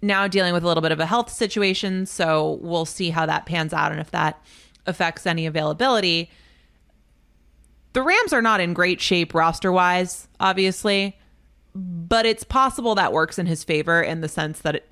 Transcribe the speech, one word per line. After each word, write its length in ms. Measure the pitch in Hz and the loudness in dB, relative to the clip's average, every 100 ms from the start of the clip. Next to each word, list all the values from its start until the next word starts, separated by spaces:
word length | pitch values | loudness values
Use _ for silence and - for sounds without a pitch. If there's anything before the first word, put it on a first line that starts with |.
now 260 | 202 196 196 | -2 0 2
dealing 260 | 190 180 | 2 2
with 100 | 175 | 2
a 20 | 175 | 2
little 140 | 165 | 2
bit 100 | 160 | 0
of 80 | 156 | 0
a 40 | |
health 260 | 165 233 233 | 0 0 -2
situation. 760 | - 208 214 196 185 196 185 190 | -2 -2 0 0 0 -2 -4 -4
So 520 | - 165 156 156 151 | -2 2 2 0 -4
we'll 240 | 170 170 160 | -4 -4 -4
see 240 | - 170 | -4 -2
how 160 | 165 156 | 0 0
that 180 | 156 | 0
pans 300 | - 170 160 | -2 -4 -2
out 180 | 160 156 | -2 -2
and 80 | 156 | -2
if 100 | 156 | -6
that 300 | 165 156 - - - - _ - | -2 -2 -4 -16 -20 -20 _ -8
affects 400 | 170 170 - 185 | -2 -2 -2 -4
any 180 | 165 | -2
availability. 840 | 160 156 151 151 254 226 185 165 165 _ _ _ _ _ _ _ _ _ _ _ _ _ _ _ _ | -2 -2 -2 0 2 2 2 0 -4 _ _ _ _ _ _ _ _ _ _ _ _ _ _ _ _
The 80 | 254 | -2
Rams 300 | 277 403 427 | 2 2 2
are 80 | 262 | 2
not 180 | 226 208 | 2 2
in 120 | 175 | 0
great 300 | 170 180 180 | 0 0 0
shape 320 | - 180 165 | 2 2 2
roster-wise, 920 | 165 165 160 190 180 180 180 180 - - - | 2 2 2 2 4 4 2 0 -6 -14 -2
obviously, 800 | 190 185 190 180 214 196 196 - _ _ _ _ _ | 0 2 0 0 0 0 0 -6 _ _ _ _ _
but 500 | 196 180 170 170 226 | -12 -8 -8 0 2
it's 180 | 226 220 | 2 0
possible 520 | - 262 262 262 233 | 0 2 2 0 0
that 180 | 202 147 | 2 2
works 260 | 143 160 - | 2 0 -2
in 60 | |
his 200 | 175 160 | -2 -2
favor 360 | - 151 151 170 | -2 -2 2 2
in 220 | - 160 | 2 -2
the 60 | 156 | -6
sense 320 | - 156 156 | -4 -6 -4
that 260 | 156 151 - | -4 -4 -6